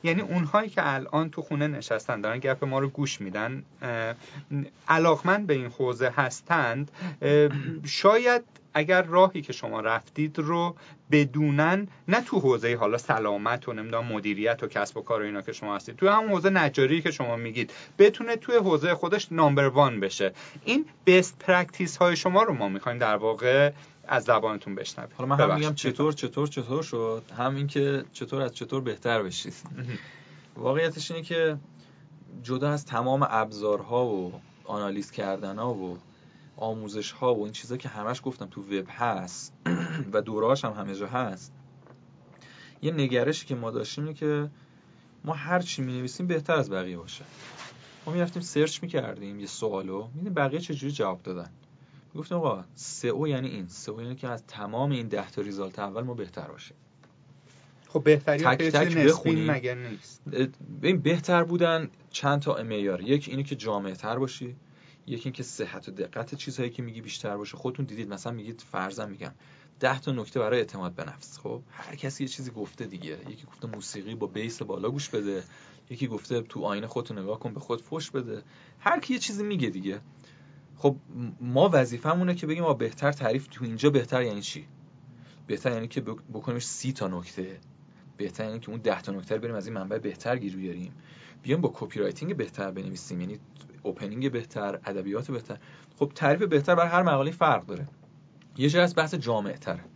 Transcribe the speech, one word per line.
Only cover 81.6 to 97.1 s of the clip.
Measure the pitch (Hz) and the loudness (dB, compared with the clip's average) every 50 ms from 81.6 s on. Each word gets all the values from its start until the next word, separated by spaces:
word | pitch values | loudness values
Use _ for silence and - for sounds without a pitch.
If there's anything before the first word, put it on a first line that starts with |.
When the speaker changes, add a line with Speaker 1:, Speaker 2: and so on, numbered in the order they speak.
| 170 185 170 | 6 8 6
Speaker 2:
وظیفه‌مونه | 139 127 117 120 117 - 151 165 180 180 180 175 | 4 4 4 -2 -4 0 0 2 2 2 0 0
که | 175 - | -2 -2
بگیم | 151 160 170 170 | -4 -2 0 2
آقا | 160 139 | 2 2
بهتر | 117 117 113 - - 143 143 | 2 0 -4 -2 0 0 0
تعریف | 143 143 135 113 113 135 139 - | 0 2 0 0 0 0 -4 -8
تو | - - 127 | -10 -8 -8
اینجا | 117 113 110 139 147 | -6 -4 4 4 6
بهتر | 139 - 117 120 135 127 123 | 6 6 2 2 0 0 0
یعنی | 117 104 101 | 0 -4 -6
چی؟ | 101 - - 80 73 - - - - - - - - - - - - - - - - | -8 -8 -10 -12 -14 -16 -20 -20 -20 -20 -20 -20 -20 -20 -20 -20 -20 -20 -20 -20 -6
بهتر | - 107 98 - 127 | -6 -6 -2 -2 -2
یعنی | 120 113 113 | -2 -2 -6
که | 113 - 139 | -4 -6 -6
بک-، | 113 107 110 - - - - | -6 -6 -10 -10 -12 -12 -12
بکنیمش | 85 - - 80 78 - | -8 -6 -4 -4 -4 -6
سی | - - - - 131 131 | -8 -8 -6 -4 -6 -4
تا | - 104 | -2 -4
نکته، | 92 92 87 87 - - - 92 92 95 92 - - - - - - - - - - - | -4 -4 -6 -10 -10 -8 -8 -8 -8 -10 -16 -20 -20 -20 -20 -20 -20 -20 -20 -20 -20 -10
بهتر | - 101 - - - 110 | -8 -8 -8 -6 -6 -8
یعنی | 110 110 117 | -6 -6 -8
که | 117 - | -10 -10
اون | 113 117 | -12 -2
ده | 107 113 98 95 | 0 0 0 0
تا | - - | -2 -8
نکته | 98 98 90 90 107 | -8 -8 -4 -4 -4
رو | 110 | -4
بریم | 113 117 117 | -2 -4 -6
از | 104 92 | -6 -8
این | 110 113 | -6 -6
منبع | 98 95 95 107 | -6 -6 -4 -6
بهتر | - - 101 92 - - 113 123 | -4 -4 -6 -8 -6 -2 -2 -2
گیر | 127 107 98 92 | -2 -2 -6 -6
بیاریم، | 95 95 92 87 87 90 92 - - - - - - - - - - - | -6 -6 -6 -6 -8 -10 -12 -14 -18 -20 -20 -20 -20 -20 -20 -20 -14 -2
بیایم | 123 139 170 | 0 0 2
با | 175 120 - | 2 0 -2
کپی | - 113 101 - 107 | -2 -10 -8 -2 -2
رایتینگ | 101 101 - - 147 175 208 | -2 -2 -2 -4 -6 -6 -4
بهتر | 147 110 92 - - 101 98 | -4 -4 -6 -4 -6 -6 -6
بنویسیم، | 92 95 95 95 95 92 - - 92 87 | -6 -8 -10 -10 -10 -12 -10 -8 -6 -6
یعنی | 87 92 107 104 - - - - - - - - - | -6 -6 -8 -12 -14 -20 -20 -20 -20 -20 -20 -8 -6
اوپنینگ | 104 90 - 110 101 107 120 131 139 | -6 -6 -6 -8 -8 -6 -2 -2 -2
بهتر، | 123 117 113 - - 110 104 101 95 87 - | -2 -4 -8 -6 -8 -6 -4 -4 -6 -6 -6
ادبیات | 104 98 98 92 98 98 113 131 - | -6 -4 -4 -4 -4 -4 -4 -4 -4
بهتر. | 139 117 113 - - - - - - - - - - - | -8 -8 -8 -10 -14 -14 -14 -20 -20 -20 -20 -20 -2 -2
خب | 151 143 - | -2 -2 -2
تعریف | - - 135 147 175 | 0 2 2 4 4
بهتر | 214 196 160 143 143 180 175 | 2 4 4 2 6 6 6
برای | 170 170 170 | 6 6 6
هر | 170 180 185 | 4 4 4
مقاله | 170 | 6